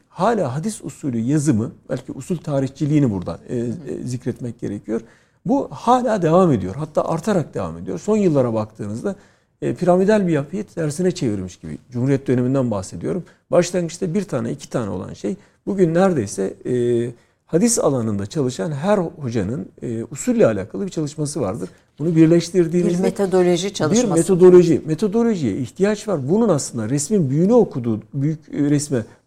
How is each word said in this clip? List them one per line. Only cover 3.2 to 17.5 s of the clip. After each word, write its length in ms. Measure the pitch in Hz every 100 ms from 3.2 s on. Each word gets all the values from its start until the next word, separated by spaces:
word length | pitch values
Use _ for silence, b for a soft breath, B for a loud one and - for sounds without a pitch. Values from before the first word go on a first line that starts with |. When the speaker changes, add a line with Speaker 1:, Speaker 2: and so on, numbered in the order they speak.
| 85 82 -
Speaker 1:
e, 80 | 120
e, 160 | 120 110 147 52
zikretmek 560 | 127 127 127 110 120 -
gerekiyor. 400 | 107 101 - 226 - b b b 180
Bu 220 | 277 -
hala 520 | 135 - 247 240 214
devam 300 | 165 175 180
ediyor. 220 | 117 92
Hatta 300 | 123 151 180
artarak 500 | - 165 220 196 127
devam 240 | - 87 82
ediyor. 200 | 90 160
Son 180 | - 214
yıllara 380 | 190 143 120
baktığınızda, 600 | 110 107 - 104 113 196 190 b b b _
e, 120 | 143
piramidal 520 | 123 175 180 196 214 180
bir 60 |
yapıyı 320 | 151 143 202
tersine 460 | 202 - 156 143 180
çevirmiş 460 | 175 131 101 90 -
gibi. 220 | 80 73 -
Cumhuriyet 360 | 123 135 135 139
döneminden 440 | 123 123 135 123
bahsediyorum. 540 | 101 92 87 147 180 b b -
Başlangıçta 640 | 175 170 185 165 - 190
bir 100 | 190
tane, 280 | 185 131 117
iki 180 | 143 -
tane 200 | 147 101
olan 220 | 95 -
şey 240 | - 208 190 b b -
bugün 280 | 196 170
neredeyse, 600 | 165 196 160 101 - 190 - -
e, 440 | 123 120 120 120 - b b
hadis 320 | _